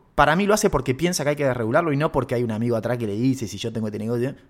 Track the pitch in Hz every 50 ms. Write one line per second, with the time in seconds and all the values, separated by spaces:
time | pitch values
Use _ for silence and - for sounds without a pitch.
0 | _ _ - - 143 143 156 180 202 196 208 214 - 185 - 139 - - - 131
1 | 165 175 180 - 143 143 147 147 143 135 123 120 113 110 123 160 175 165 139 139
2 | 151 156 - 143 123 - 123 120 123 113 107 104 117 120 117 113 107 113 123 120
3 | 113 104 98 107 123 135 127 - 117 92 104 95 - 113 113 117 110 107 104 104
4 | 107 113 120 120 120 139 - - -